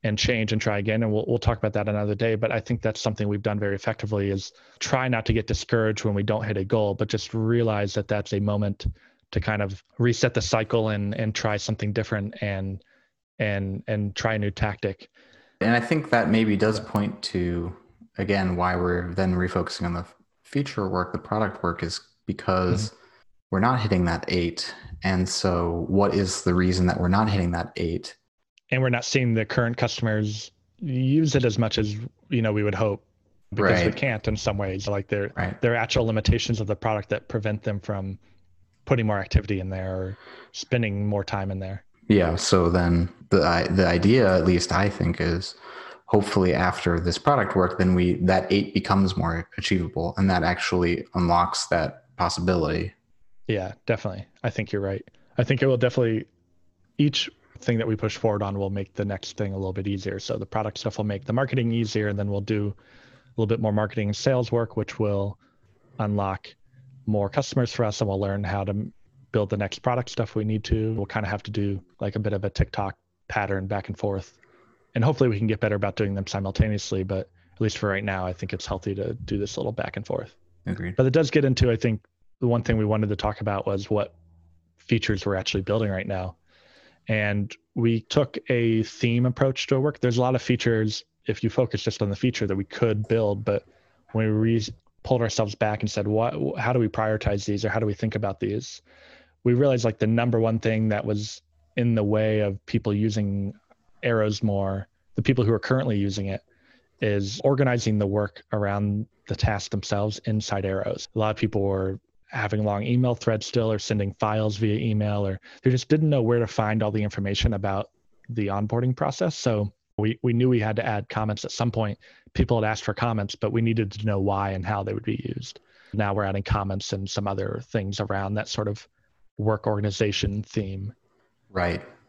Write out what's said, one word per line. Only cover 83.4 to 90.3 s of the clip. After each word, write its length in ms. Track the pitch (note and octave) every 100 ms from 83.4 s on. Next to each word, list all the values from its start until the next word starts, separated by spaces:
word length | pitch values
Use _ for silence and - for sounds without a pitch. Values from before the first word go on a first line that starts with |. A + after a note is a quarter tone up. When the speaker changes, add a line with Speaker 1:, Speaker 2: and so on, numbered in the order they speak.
Speaker 1:
about 260 | G#2 G2+ -
was 220 | G2 G2
what 260 | G#2 G2+ - _ _ _ _ _ _
features 480 | - A#2 - G2+
we're 120 | G2+ F#2+
actually 260 | F#2 F#2+
building 280 | F#2 G#2+ G#2+
right 160 | F#2+ F2
now. 300 | F#2+ F#2 - _ _ _ - - _ -
And 460 | A2 G#2 G#2 G2+ - _
we 260 | - A#2 A#2
took 360 | - - C#3 - -
a 340 | B2 A#2 A2+
theme 420 | G#2+ - A#2+ A#2 B2+
approach 400 | B2 C3+ C3 -
to 80 | C3+
our 40 |
work. 200 | C#3+ -
There's 180 | B2 A#2
a 20 |
lot 140 | B2